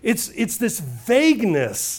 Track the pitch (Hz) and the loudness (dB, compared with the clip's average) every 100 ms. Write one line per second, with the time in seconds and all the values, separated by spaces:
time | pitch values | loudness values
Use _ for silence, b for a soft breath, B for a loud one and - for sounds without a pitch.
0 | - 233 - - 220 - 233 - 143 123 | -2 0 -2 -4 -4 -2 -4 -4 -10 -10
1 | - 247 311 269 220 151 120 98 - | 0 4 4 4 2 2 0 -4 -8